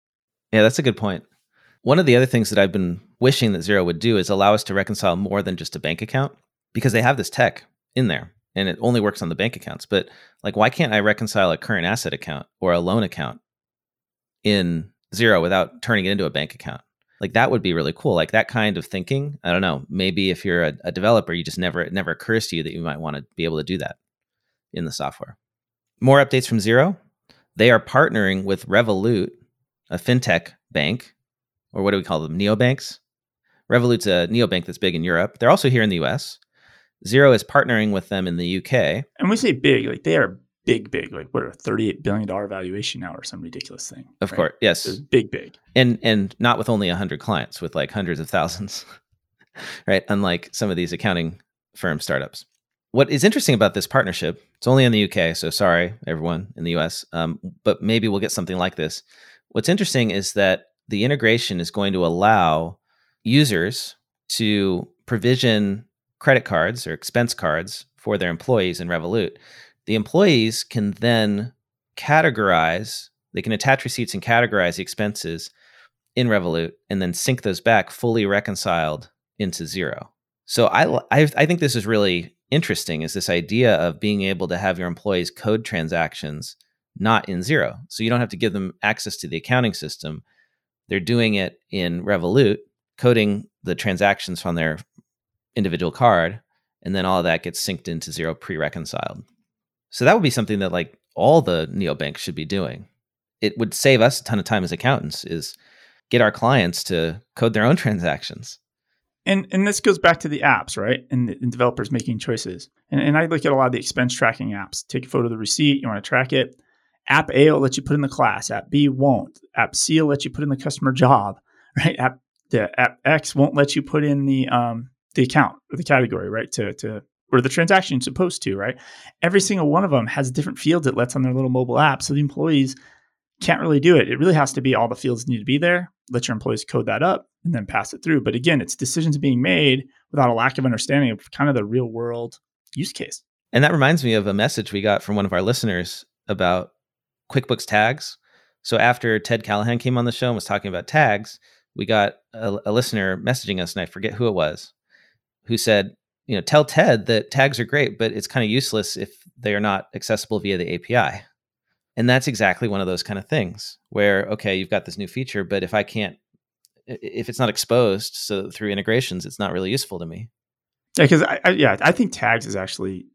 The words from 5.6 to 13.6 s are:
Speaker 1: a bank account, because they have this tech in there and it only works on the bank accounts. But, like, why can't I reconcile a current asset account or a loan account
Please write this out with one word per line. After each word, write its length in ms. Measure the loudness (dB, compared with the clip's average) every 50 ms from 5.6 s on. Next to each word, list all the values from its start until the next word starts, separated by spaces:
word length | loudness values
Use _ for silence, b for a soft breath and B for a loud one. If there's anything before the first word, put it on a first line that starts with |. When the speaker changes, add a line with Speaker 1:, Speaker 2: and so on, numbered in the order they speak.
| -8 -12 -12
Speaker 1:
a 40 | -6
bank 200 | -6 -6 -4 -4
account, 320 | -6 -4 -2 -2 -2 -2 -6 _ _ _ _ _ _ _
because 200 | _ 0 0 2
they 100 | 2 4
have 140 | 4 4 2
this 140 | 2 -2 -6
tech 340 | 0 0 0 0 0 -4 -16 _ _ _ _ _ _
in 140 | 0 0 0
there 240 | 0 -2 -6 -12 _ _ _ _ _
and 140 | -4 -2 -2
it 100 | -4 0
only 200 | 0 2 2 2
works 220 | 2 0 -2 -2
on 60 | -6 -6
the 60 | -2
bank 220 | -2 -4 -4 -4
accounts. 300 | -8 -12 -14 -14 -14 -6
But, 220 | 0 0 0 0 b b b b b b b
like, 140 | -8 -6 0
why 140 | 2 2 2
can't 220 | 2 0 -2 2
I 80 | 2 2
reconcile 520 | 2 2 0 0 -2 -2 2 2 2 2
a 60 | 2 -2
current 280 | -4 -4 -4 -2 0
asset 260 | -2 -2 -2 -4 -6
account 340 | -8 -8 -10 -10 -10 -12 -12 -16 _ _
or 120 | 0 0
a 80 | 2 2
loan 220 | 2 0 0 0
account 380 | 0 -2 -4 -8 -8 -8 -10 -14 _ _ _ _